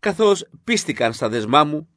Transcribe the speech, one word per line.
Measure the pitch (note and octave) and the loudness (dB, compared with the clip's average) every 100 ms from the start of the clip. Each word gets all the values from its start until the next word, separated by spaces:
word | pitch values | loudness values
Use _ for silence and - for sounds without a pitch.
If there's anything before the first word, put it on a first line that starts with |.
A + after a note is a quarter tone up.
καθώς | G#3+ F3+ G#3+ F#3+ - - | -4 2 2 2 -2 -16
πίστηκαν | - A3+ - - A#2 | -4 -2 -2 -2 -2
στα | A2+ A#2+ | -2 -4
δεσμά | A#2 G#2+ C#3 | -2 2 2
μου | D3+ D3+ D#3 | 2 -2 -10